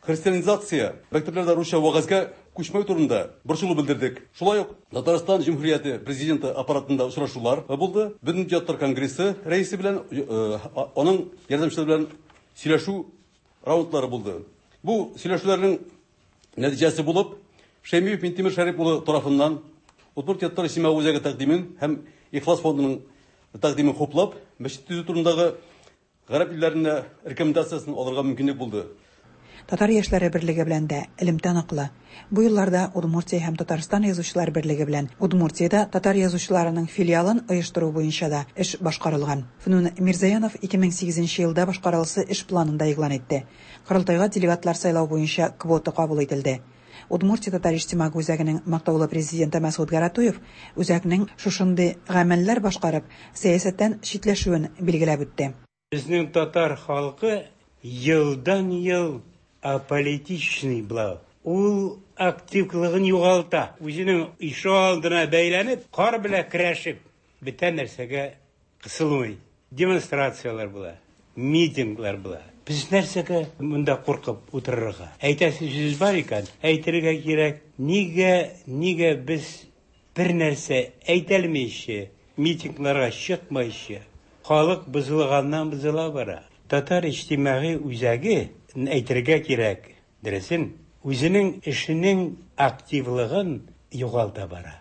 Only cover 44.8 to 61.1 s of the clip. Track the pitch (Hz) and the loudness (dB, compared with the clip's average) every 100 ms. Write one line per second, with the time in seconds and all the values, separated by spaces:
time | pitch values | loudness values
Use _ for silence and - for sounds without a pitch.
44.8 | 185 165 160 156 156 - 165 - 165 165 | 2 2 2 0 0 0 -2 -2 0 2
45.8 | 156 156 160 151 143 139 135 127 - - | 2 0 0 0 0 0 -2 -4 -6 -20
46.8 | - - - 175 190 214 208 180 175 160 | -20 -20 -4 0 2 2 0 -2 0 0
47.8 | - 180 160 160 160 160 156 156 175 165 | -2 0 0 0 -2 0 0 -2 -2 -2
48.8 | 160 160 156 160 147 165 156 165 156 160 | 0 2 2 0 -4 0 0 2 -2 -2
49.8 | 156 160 170 175 240 - - - - - | 0 2 0 2 0 0 -10 -20 -16 -6
50.8 | 185 175 180 180 196 - 208 180 185 180 | 2 2 4 0 0 -4 -4 0 0 4
51.8 | 175 170 - 180 175 175 180 240 202 185 | 2 0 -2 2 4 4 4 2 0 -2
52.8 | 170 156 - - - - 202 175 190 185 | 0 -2 -4 -20 -20 -2 2 2 2 0
53.8 | 214 214 - 208 208 202 196 170 156 - | 0 0 -6 -4 0 0 2 0 -2 -4
54.8 | 170 165 160 147 143 - 139 127 - _ | 0 2 2 0 -2 -4 -4 -4 -20 _
55.8 | _ 147 131 175 160 170 156 170 160 139 | _ -8 -2 -2 0 0 0 2 0 -2
56.8 | - 143 143 135 220 208 - _ _ _ | -4 -2 -2 -2 -2 -2 -6 _ _ _
57.8 | 120 123 127 160 147 135 127 196 190 180 | -14 -6 2 4 4 0 0 0 0 -2
58.8 | 180 180 170 131 - _ _ _ 139 139 | 0 0 0 -6 -12 _ _ _ -4 -4
59.8 | 135 147 143 143 147 180 139 - 139 120 | -2 -2 0 -2 -6 -6 -4 -4 -4 -4
60.8 | 104 113 107 | -4 -4 -4